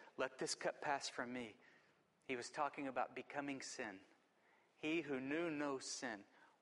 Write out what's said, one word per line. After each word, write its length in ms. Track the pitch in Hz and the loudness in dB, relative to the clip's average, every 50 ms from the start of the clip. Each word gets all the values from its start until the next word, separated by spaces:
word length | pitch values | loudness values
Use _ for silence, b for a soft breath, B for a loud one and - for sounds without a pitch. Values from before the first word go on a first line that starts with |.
| B B B | B B B
"Let 220 | 131 131 131 - - | 2 2 2 2 0
this 160 | 165 147 - | 0 0 0
cup 260 | - - 160 - - | 2 2 0 0 2
pass 280 | - 151 143 135 - - | 2 2 2 2 2 -2
from 240 | - - 123 120 | -2 -2 -2 0
me," 220 | 123 127 120 107 101 - B B B B B B B B B _ _ _ - | 0 -2 -2 -4 -8 -12 B B B B B B B B B _ _ _ -2
he 100 | - 127 | -2 0
was 140 | 120 113 - | 0 0 -2
talking 360 | - 156 143 139 - 156 139 | 0 2 2 2 2 -2 -2
about 300 | 135 123 127 - - - | 0 2 2 2 2 0
becoming 440 | 135 - - - 143 143 143 139 127 | -8 -8 -2 -2 -2 0 0 -2 -2
sin. 380 | - - - - 120 107 95 98 98 - - - _ _ b b b b b b b b b - | -4 -6 -4 -4 -4 -4 -4 -8 -14 -18 -20 -20 _ _ b b b b b b b b b -2
He 220 | 156 156 165 170 | 0 2 2 2
who 180 | 143 147 139 127 | 2 2 0 0
knew 300 | 131 139 147 165 175 165 | 2 2 2 2 2 2
no 280 | 151 147 147 143 135 127 | 2 2 2 0 0 0
sin. 420 | - - - - 139 120 107 98 - - B B B B B B | -2 -4 -4 -2 -2 -2 -2 -4 -6 -14 B B B B B B